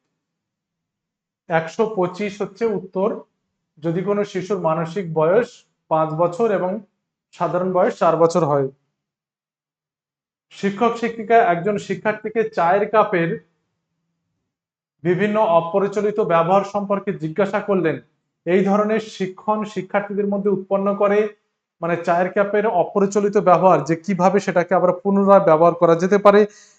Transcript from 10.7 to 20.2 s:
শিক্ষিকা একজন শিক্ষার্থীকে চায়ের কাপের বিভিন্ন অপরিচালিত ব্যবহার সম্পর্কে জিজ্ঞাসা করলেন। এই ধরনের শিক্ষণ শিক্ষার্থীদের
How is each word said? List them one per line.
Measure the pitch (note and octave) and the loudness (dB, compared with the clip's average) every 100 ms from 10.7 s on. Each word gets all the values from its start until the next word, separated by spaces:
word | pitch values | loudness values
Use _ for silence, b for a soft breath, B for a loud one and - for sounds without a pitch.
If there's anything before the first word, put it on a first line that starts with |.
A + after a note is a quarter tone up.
| G3 A#3 A#3 | 0 -2 -2
শিক্ষিকা | A#3 A#3 G#3+ A#3 | -6 -6 2 4
একজন | F3+ E3+ F#3 G3+ | 4 0 -2 -4
শিক্ষার্থীকে | - F#3 G#3+ G#3+ A3 A3+ A3 | -6 -6 -4 -6 -4 -4 -4
চায়ের | - E3+ G3 G#3 | -2 0 0 2
কাপের | A3+ G3+ F3+ E3 A3 - _ _ _ _ _ _ _ _ _ _ _ _ _ _ _ | 2 2 0 -2 -6 -12 _ _ _ _ _ _ _ _ _ _ _ _ _ _ _
বিভিন্ন | D#3 F3 G#3 G#3+ | -2 0 0 0
অপরিচালিত | G#3 E3+ E3 G3 G3 G3+ G3+ G#3 | 2 2 2 -2 -2 -2 -2 -2
ব্যবহার | F3+ E3 E3 G3 | 0 2 2 2
সম্পর্কে | G3 G#3 G3+ G3 F#3+ | 0 -4 -4 -4 -4
জিজ্ঞাসা | D#3 D#3 D#3+ G3 G#3 | -6 -4 -2 -2 -2
করলেন। | - G3 D#3+ C3+ - _ _ _ E3 | -2 0 -2 -4 -10 _ _ _ 0
এই | F#3 G3 | 0 2
ধরনের | G#3 G#3 A3 | 0 0 -2
শিক্ষণ | G#3+ - F#3 - - G#3+ | -6 -8 -8 -6 -4 -4
শিক্ষার্থীদের | G#3 F#3+ F#3 G3+ G3+ G3+ | -6 -10 -6 -4 -4 -4